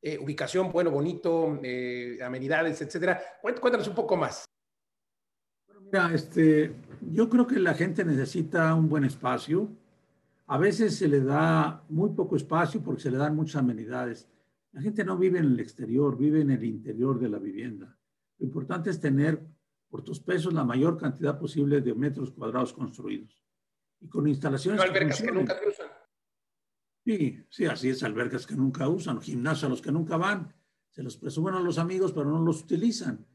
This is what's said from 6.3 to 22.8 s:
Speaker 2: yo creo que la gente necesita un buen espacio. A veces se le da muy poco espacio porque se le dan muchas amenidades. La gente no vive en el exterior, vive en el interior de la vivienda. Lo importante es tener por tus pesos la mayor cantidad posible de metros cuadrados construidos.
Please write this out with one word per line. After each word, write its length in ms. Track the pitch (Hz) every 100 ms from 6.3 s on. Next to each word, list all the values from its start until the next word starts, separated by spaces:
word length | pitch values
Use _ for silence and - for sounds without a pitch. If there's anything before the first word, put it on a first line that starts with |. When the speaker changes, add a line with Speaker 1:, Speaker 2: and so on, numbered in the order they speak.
| - 160 151 156 - - -
Speaker 2:
yo 280 | 170 160 226
creo 180 | 247 240
que 120 | 196
la 140 | 175
gente 300 | 160 190 165
necesita 720 | 175 135 127 185 160 170 160 165
un 140 | 156
buen 160 | 151 131
espacio. 640 | - 131 127 - 170 214 - _ _ _ _ _ _ -
A 100 | 139
veces 380 | 196 208 214 -
se 120 | 180
le 140 | 143
da 640 | 131 143 165 160 156 - -
muy 220 | 156 208
poco 240 | - 165 151
espacio 480 | - 160 170 220
porque 180 | - 123
se 100 | 139
le 60 | 131
dan 180 | 147 156
muchas 220 | 156 147
amenidades. 720 | 127 110 113 127 123 113 - _ _ _ _
La 100 | -
gente 220 | 175 214
no 140 | 190 185
vive 220 | 190 180
en 60 | 151
el 140 | 120
exterior, 580 | 123 - 127 123 143 123
vive 240 | 147 156
en 100 | 143
el 120 | 127
interior 560 | 113 107 - 110 131 120
de 100 | 120
la 100 | 101
vivienda. 580 | 98 98 120 104 92 _ _ _ _ _
Lo 80 | -
importante 460 | 160 135 170 165
es 80 | 160
tener 440 | 151 135 156 156 - _ _ _ _
por 140 | -
tus 160 | - -
pesos 340 | - 180 170
la 100 | 160
mayor 340 | 123 123 156 160
cantidad 420 | 143 127 147 147
posible 420 | 170 - 143 143
de 140 | 120 110
metros 360 | 143 135 131
cuadrados 400 | - 110 123 123
construidos. 720 | -